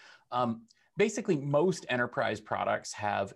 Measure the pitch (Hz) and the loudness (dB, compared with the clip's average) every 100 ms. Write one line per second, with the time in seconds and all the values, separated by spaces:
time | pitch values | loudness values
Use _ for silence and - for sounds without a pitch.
0 | - - - 123 123 113 - _ _ - | -20 -20 -6 -2 0 -2 -10 _ _ 0
1 | 220 233 202 151 143 143 185 170 - 123 | 0 0 0 0 2 4 4 2 0 0
2 | 120 - 110 107 - 98 101 107 - - | 0 0 0 -2 -4 -2 0 -2 -4 -4
3 | 104 101 98 | -2 0 -2